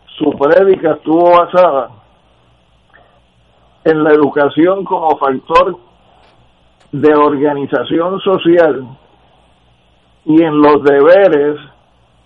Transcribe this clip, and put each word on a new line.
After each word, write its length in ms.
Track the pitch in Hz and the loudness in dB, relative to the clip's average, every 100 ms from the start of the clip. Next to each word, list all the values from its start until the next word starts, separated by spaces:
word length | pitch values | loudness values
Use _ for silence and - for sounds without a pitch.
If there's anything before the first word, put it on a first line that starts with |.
| _ - | _ -6
su 140 | 147 | -4
prédica 640 | 117 143 180 196 185 156 | -2 0 2 2 0 -2
estuvo 380 | 147 156 165 175 175 | -4 -2 0 2 2
basada 520 | 170 180 180 135 117 - _ _ _ _ _ _ _ _ _ _ _ _ _ _ _ _ _ _ | 0 0 0 0 -8 -14 _ _ _ _ _ _ _ _ _ _ _ _ _ _ _ _ _ _
en 200 | 165 156 | -4 -2
la 80 | 151 | 2
educación 720 | 151 139 147 143 147 175 196 | 2 0 0 -2 0 0 -2
como 320 | 175 175 160 139 | -4 -4 -4 -2
factor 600 | 135 131 - 165 185 175 _ _ _ _ _ _ _ _ _ _ _ | -4 -6 -2 0 0 -4 _ _ _ _ _ _ _ _ _ _ _
de 220 | 139 151 | -2 0
organización 1080 | 151 147 143 147 143 135 135 117 165 175 190 | 2 0 0 -4 -4 -6 -6 -4 -4 -4 -6
social 760 | 202 185 170 170 160 131 123 131 _ _ _ _ _ _ _ _ _ _ _ _ | -4 -2 0 2 2 -2 -10 -20 _ _ _ _ _ _ _ _ _ _ _ _
y 160 | 165 156 | -2 0
en 200 | 165 151 | 2 2
los 240 | 147 143 | 2 2
deberes 760 | 143 143 151 190 190 147 147 147 - _ _ _ _ _ | 2 4 4 4 4 0 -2 -6 -14 _ _ _ _ _